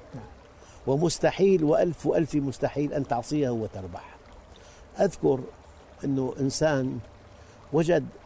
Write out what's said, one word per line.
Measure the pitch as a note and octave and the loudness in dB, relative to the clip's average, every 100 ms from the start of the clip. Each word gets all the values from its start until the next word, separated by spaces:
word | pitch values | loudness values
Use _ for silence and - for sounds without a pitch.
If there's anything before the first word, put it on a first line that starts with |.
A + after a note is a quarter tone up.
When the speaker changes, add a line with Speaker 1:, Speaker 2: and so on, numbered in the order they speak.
| - B2+ | -18 -16
Speaker 1:
نعم. | - - - - - - - | -16 -20 -20 -20 -20 -10 -2
Speaker 2:
ومستحيل | C#3 E3+ - D#3 - G3 F#3+ | 0 0 2 0 4 4 4
وألف | D3+ D#3 F3+ D3+ - | 4 4 2 0 0
ألف | E3+ D#3 D3+ | 0 2 0
مستحيل | C#3 - C3+ - D3 | -2 -2 -4 -2 -2
أن | C#3+ C3 | -2 -2
تعصيه | A#2+ A#2+ D3+ C3+ | -4 -2 -2 0
وتربح. | A#2 G#2+ G2 F#2 F2 - - - - - - - - - - | -2 -4 -8 -12 -14 -18 -20 -20 -20 -20 -20 -20 -20 -20 -2
أذكر | G3 - D3+ C3+ B2+ - - - - - | 0 2 0 0 -2 -16 -20 -20 -20 -8
أنه | C#3 C3+ C3 - | -2 -2 -2 -2
إنسان | C3+ - D#3 C#3 C3 C3 - - - - - - - | -2 0 2 2 -2 -6 -12 -20 -20 -20 -20 -20 -2
وجد | D3 E3 E3+ B2 - | 0 4 2 0 -14